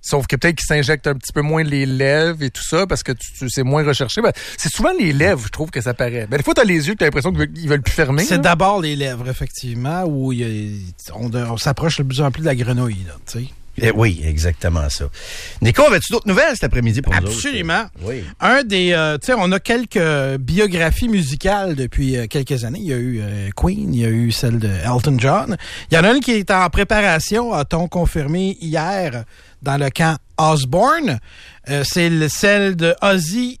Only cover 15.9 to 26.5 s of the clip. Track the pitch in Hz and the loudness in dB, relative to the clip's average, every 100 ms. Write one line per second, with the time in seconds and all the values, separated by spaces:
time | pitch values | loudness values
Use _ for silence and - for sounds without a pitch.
15.9 | 190 - 240 208 190 311 247 139 123 117 | 4 0 -2 2 4 4 2 0 0 2
16.9 | 113 139 78 90 113 285 247 165 175 220 | 0 0 0 0 -4 -4 -4 -2 -2 -2
17.9 | - 90 127 87 - 190 262 247 190 180 | -8 -8 -8 -10 -2 4 4 4 2 2
18.9 | 170 156 151 - 240 180 190 - 233 240 | 2 2 0 0 2 2 0 2 0 2
19.9 | 202 160 147 135 135 127 165 208 175 165 | 0 2 2 0 -2 0 2 2 2 2
20.9 | - 247 208 147 151 185 202 190 147 123 | 2 2 0 0 -2 0 0 0 -2 -2
21.9 | - 135 127 113 151 131 139 113 156 196 | 0 0 -2 -2 -4 -2 -4 -4 -6 -4
22.9 | 127 123 117 104 104 101 - 175 202 202 | -2 -2 -4 -4 -6 -6 -2 0 0 -2
23.9 | 131 117 113 117 110 120 117 107 95 101 | 0 2 2 0 0 0 0 -2 -2 0
24.9 | 123 147 131 131 185 240 196 - - - | 0 2 2 4 2 0 -6 -8 -14 0
25.9 | 165 180 269 254 220 180 | 4 6 4 2 -2 2